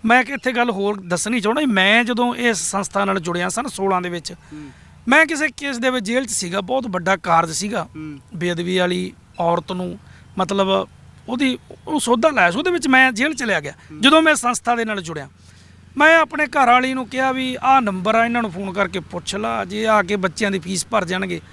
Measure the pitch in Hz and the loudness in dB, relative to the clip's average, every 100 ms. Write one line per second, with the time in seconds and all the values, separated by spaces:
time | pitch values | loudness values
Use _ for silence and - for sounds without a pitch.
0 | 220 247 240 277 254 240 240 196 202 208 | 2 2 2 -4 -2 0 0 0 -2 -4
1 | 180 175 208 240 202 254 294 196 190 226 | -4 -4 -2 -2 0 0 2 2 4 4
2 | 240 240 247 - 240 196 - 196 196 196 | 2 0 -2 0 0 0 -2 -4 -4 -2
3 | 196 196 165 175 180 202 247 - 196 185 | 0 -2 -2 -4 -2 -4 -6 -4 -2 0
4 | 180 175 156 170 - 151 147 - - - | -2 -8 -10 -16 -18 -18 -18 -20 -20 -10
5 | - 285 320 311 302 - 285 247 262 254 | 2 4 4 0 -4 -4 -8 -2 -2 -2
6 | 196 240 262 - 175 190 185 254 247 180 | -2 -2 -2 -4 -4 -4 -2 -2 -2 -2
7 | 175 190 - 165 165 160 202 214 160 156 | 0 0 2 2 2 -2 -4 -4 -6 -10
8 | 156 143 - 160 175 175 175 185 180 180 | -14 -14 -14 -6 -4 -2 -2 0 0 0
9 | 185 - - - 170 170 165 180 180 180 | -4 -10 -14 -4 0 0 -2 -6 -8 -10
10 | - - - - 180 196 190 196 190 - | -16 -20 -12 -4 -2 0 2 0 -2 -10
11 | - - - 240 269 247 - - - 311 | -20 -20 -8 -2 0 -2 -8 -18 -6 -2
12 | 233 240 311 269 175 185 330 349 285 262 | 0 2 4 4 4 4 -2 -2 4 4
13 | 262 214 277 285 247 180 147 - - 156 | 4 2 -2 -2 -2 -2 -4 -12 -18 0
14 | 247 311 320 285 240 233 - 240 226 208 | 4 6 4 2 0 -2 -2 -2 -2 -6
15 | 165 156 139 - - - - - - - | -6 -10 -12 -16 -20 -20 -20 -20 -8 4
16 | 302 330 311 302 302 294 247 247 254 262 | 6 6 4 0 -2 2 4 4 4 -4
17 | 240 254 262 262 262 254 262 269 220 190 | -6 -2 -2 0 -4 -2 2 4 2 -2
18 | 185 226 233 240 226 175 196 185 190 175 | 0 2 2 0 -4 -6 -6 -4 -4 -4
19 | - 180 - 196 226 226 196 208 220 214 | -8 -10 -8 -6 -4 -4 -4 -4 2 2
20 | 185 208 185 151 208 196 165 185 - 220 | 2 -2 -2 -2 -2 -2 -4 -6 -4 -2
21 | 175 185 190 170 - | -2 -4 -4 -8 -10